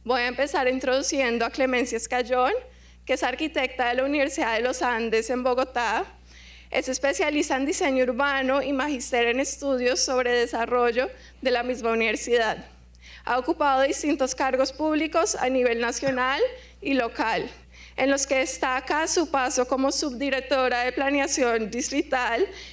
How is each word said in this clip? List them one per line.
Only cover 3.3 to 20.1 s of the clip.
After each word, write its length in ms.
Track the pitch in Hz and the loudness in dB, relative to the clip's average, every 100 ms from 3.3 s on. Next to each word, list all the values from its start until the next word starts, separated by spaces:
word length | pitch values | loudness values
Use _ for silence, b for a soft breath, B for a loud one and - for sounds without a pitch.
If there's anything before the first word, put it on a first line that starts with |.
| 254 311 311 254 254 240 | -2 -4 -2 -4 -2 0
de 60 | 247 | 0
la 80 | |
Universidad 520 | 269 294 277 302 233 226 | 0 0 0 0 0 0
de 60 | |
los 220 | 247 254 | 0 0
Andes 480 | 254 233 226 220 226 | 0 0 0 0 0
en 100 | 254 | 0
Bogotá. 640 | 254 247 254 240 226 226 392 - B B B B B | 0 0 0 -2 -2 -2 -4 -12 B B B B B
Es 200 | - 254 | -4 -2
especialista 640 | 262 277 277 302 294 359 262 | 0 0 0 0 0 0 0
en 100 | 277 | 0
diseño 380 | 381 320 262 | 0 0 2
urbano 580 | 254 247 285 269 262 277 | 2 2 0 0 2 0
y 100 | 269 | 0
magíster 540 | 277 294 262 - 240 233 | -2 -2 -4 -2 0 2
en 140 | 240 | 0
estudios 600 | 285 - 277 254 247 254 | -2 -4 -2 0 2 0
sobre 320 | - 254 240 | 0 0 2
desarrollo 760 | 240 233 233 233 247 240 233 262 B B B | 2 0 -2 0 2 2 2 -2 B B B
de 80 | 262 | 0
la 140 | 240 | 0
misma 280 | 247 247 226 | 0 -2 0
universidad. 680 | 226 226 208 - 240 214 170 - - - - B B | 2 0 0 2 2 2 -2 -8 -20 -20 -20 B B
Ha 160 | - 247 | -2 0
ocupado 420 | 254 339 285 262 | 0 2 4 4
distintos 540 | 277 - 302 285 262 - | 2 2 -2 0 0 0
cargos 360 | 269 254 262 | 0 2 0
públicos 600 | - 311 311 311 330 359 | 0 0 0 0 0 0
a 160 | - 254 | 0 0
nivel 320 | 262 247 233 | 2 2 2
nacional 580 | 240 277 277 254 254 285 494 B B B | -2 -2 -2 0 0 0 -2 B B B
y 120 | 277 | -2
local, 560 | 269 233 233 226 202 - - - B B B | 0 0 -2 -2 0 -4 -12 -20 B B B
en 140 | 262 | 2
los 160 | 277 - | 2 2
que 120 | 262 | 0
destaca 680 | 262 - 269 254 269 302 330 | 0 -2 -2 -2 0 0 0
su 240 | - 311 | 0 0
paso 380 | 269 247 233 247 | 0 0 0 0
como 200 | 269 269 | 2 0
subdirectora 920 | 269 302 | 0 -4